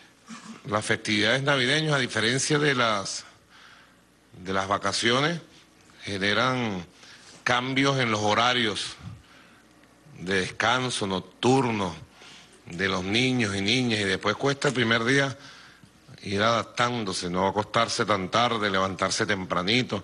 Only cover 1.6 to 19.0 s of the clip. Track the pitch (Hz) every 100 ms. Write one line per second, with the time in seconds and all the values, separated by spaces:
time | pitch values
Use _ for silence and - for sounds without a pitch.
1.6 | 123 151 156 139 117 110 110 135 - 151
2.6 | 147 127 117 104 98 - - - _ -
3.6 | - - - _ _ _ _ - 90 95
4.6 | 95 98 98 95 117 127 151 170 - -
5.6 | - _ - - - 98 101 104 127 127
6.6 | 113 92 85 - - - - - - 123
7.6 | 131 135 139 135 117 107 104 104 123 123
8.6 | 110 92 - - - - - - - -
9.6 | - - - _ - - 87 98 92 -
10.6 | 110 127 127 - 101 92 - - 120 135
11.6 | 127 107 92 80 - - - - - -
12.6 | - 85 95 95 95 110 131 127 104 98
13.6 | 98 127 123 107 98 92 101 107 135 139
14.6 | 127 123 113 117 117 139 139 - - -
15.6 | - - - - - - 95 101 113 113
16.6 | 95 - 120 120 98 87 90 90 98 98
17.6 | 104 117 113 - 104 101 92 110 120 113
18.6 | 104 95 95 87